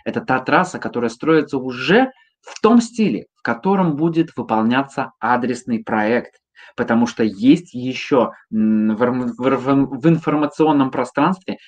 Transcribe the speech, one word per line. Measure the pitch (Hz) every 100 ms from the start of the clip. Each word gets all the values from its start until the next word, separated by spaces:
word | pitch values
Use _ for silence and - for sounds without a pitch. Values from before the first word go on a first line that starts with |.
Это | - 117
та | - 131
трасса, | - 151 180 120
которая | 110 123 117
строится | - 147 160 143 135
уже | 127 123 131 214 262 - _ _
в | - -
том | 220 240
стиле, | 233 - 202 107 -
в | _
котором | - 120 190 196 175
будет | 143 165 165 160 -
выполняться | 120 110 110 127 139 - 123 -
адресный | 113 123 120 117 - 113
проект. | - 110 107 117 - _ _ _ - -
Потому | 117 117 120
что | -
есть | 113 95 123 151 -
еще, | 123 127 127 - 139 110 - -
м, | 110 110 107 107 107
в |
информ-, | 120 127 123 117
в | 131
информ-, | 131 127 139 135
в | 131 151
информационном | 160 156 147 147 - 156 143 131
пространстве, | 135 123 - 156 190 - 101